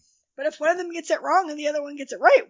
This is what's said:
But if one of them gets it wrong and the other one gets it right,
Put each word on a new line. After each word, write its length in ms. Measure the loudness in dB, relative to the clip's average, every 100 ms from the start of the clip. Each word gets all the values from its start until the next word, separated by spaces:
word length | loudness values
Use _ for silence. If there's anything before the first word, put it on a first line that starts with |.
| _ _ _ -8
But 100 | -8
if 120 | -2
one 120 | 0
of 80 | 0
them 120 | -4
gets 180 | -8 -4
it 100 | -4
wrong 280 | 2 0 0
and 80 | -4
the 100 | -4
other 140 | -4
one 140 | -6 -10
gets 160 | -12
it 80 | 0
right, 220 | 6 6